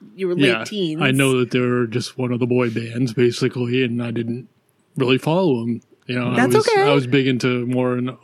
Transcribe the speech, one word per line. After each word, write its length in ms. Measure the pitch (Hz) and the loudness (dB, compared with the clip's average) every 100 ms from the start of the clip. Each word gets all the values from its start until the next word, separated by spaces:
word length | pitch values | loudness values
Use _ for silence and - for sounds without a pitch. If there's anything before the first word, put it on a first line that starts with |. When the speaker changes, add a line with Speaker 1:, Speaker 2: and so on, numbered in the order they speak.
| - | -20
Speaker 1:
you 140 | 208 190 | -8 -4
were 60 | |
late 140 | 180 139 | 0 2
Speaker 2:
Yeah. 160 | 113 | 0
Speaker 1:
teens. 380 | 113 214 170 156 | -4 -4 -4 0
Speaker 2:
I 80 | 143 | 0
know 260 | 131 135 127 | 2 2 2
that 100 | 120 | 0
they 100 | 127 | 0
were 260 | 123 123 117 | 0 0 -2
just 320 | 117 120 - | -4 -6 -6
one 140 | 127 | -4
of 80 | 120 | -2
the 60 | 123 | 0
boy 240 | 123 123 | 0 0
bands, 440 | 113 113 117 131 | -2 -6 -4 -2
basically, 680 | 113 120 120 127 123 120 127 | 2 2 2 -2 -2 -2 0
and 180 | 127 120 | 0 -2
I 80 | 120 | -4
didn't 380 | 117 117 120 120 _ _ _ _ - | -6 -6 -8 -10 _ _ _ _ -2
really 220 | 127 131 | 2 2
follow 440 | - 170 185 123 | 2 0 2 0
'em. 180 | 117 117 - _ - | -2 -6 -10 _ -8
You 120 | 123 | -4
know, 160 | 120 | -2
Speaker 3:
That's 200 | 123 - | 0 4
Speaker 2:
I 40 | 427 | 4
was, 100 | 233 | 4
Speaker 3:
okay. 140 | 214 | 2
Speaker 2:
I 100 | 190 | 4
was 120 | 143 123 | 2 2
big 200 | 139 135 | 2 2
into 380 | 127 127 123 120 | 2 0 0 -2
more 280 | 127 123 123 | -2 0 -2
an 140 | 127 123 | -4 -6